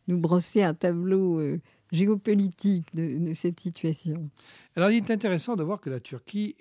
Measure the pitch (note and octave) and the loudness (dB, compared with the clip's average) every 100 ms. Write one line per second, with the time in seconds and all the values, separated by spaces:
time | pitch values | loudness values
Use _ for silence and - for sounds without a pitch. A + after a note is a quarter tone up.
0 | - F3 D#3+ F3 - G#3+ F#3 D#3 F3+ E3+ | -2 0 4 2 2 2 2 2 0 0
1 | F3+ F#3+ F#3 D#3+ D3 E3 - _ _ E3+ | 2 2 2 0 -2 -4 -8 _ _ 2
2 | G3+ G#3 A3 G#3 G3 - G3+ F#3 D#3 E3 | 2 2 2 2 2 0 0 0 -2 -4
3 | E3 C3+ E3+ D#3+ F3 E3+ F3 - D#3+ D#3 | -4 -2 -4 -2 -4 -4 -8 -4 -4 -4
4 | E3 D#3+ D3 - - - _ - G3 A3+ | -4 -6 -8 -14 -20 -20 _ 0 2 2
5 | G3 A3 G#3+ F3 - G#3+ D#3 G3+ C#3+ B2+ | 0 -2 0 -2 -2 -4 -4 -6 -6 -8
6 | - B2+ - G#3 G#3 - | -10 -14 -8 -6 -6 -8